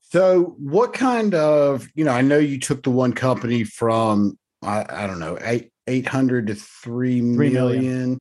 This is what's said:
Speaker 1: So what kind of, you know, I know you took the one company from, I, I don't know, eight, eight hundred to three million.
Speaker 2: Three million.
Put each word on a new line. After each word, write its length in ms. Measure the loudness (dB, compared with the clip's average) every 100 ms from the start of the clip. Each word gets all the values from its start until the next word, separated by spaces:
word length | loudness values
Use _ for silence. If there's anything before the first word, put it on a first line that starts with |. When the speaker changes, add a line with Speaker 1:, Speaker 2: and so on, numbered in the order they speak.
Speaker 1:
So 540 | _ 2 4 4 2 -4
what 340 | -2 0 0
kind 420 | 0 0 2 2
of, 540 | 2 2 4 2 0 -6
you 100 | -2
know, 80 | 0
I 80 | 2
know 180 | 4 4
you 200 | 2 -2
took 240 | -4 -4
the 80 | 0
one 220 | 0 0
company 500 | 0 -2 -2 -2 -2
from, 720 | -4 -4 0 0 2 2 0 -2 _ _
I, 220 | -6 -6 -6
I 180 | -8 -8
don't 120 | -8
know, 200 | -8 -8
eight, 320 | -4 -4 -6 _ -6
eight 200 | -4 -2
hundred 420 | 0 0 0 -4
to 60 |
three 680 | -8 -12 -20 -12 -6 -2 0
million. 140 | 0 2
Speaker 2:
Three 140 | 2
million. 680 | 2 0 0 -2 -4 -4 -6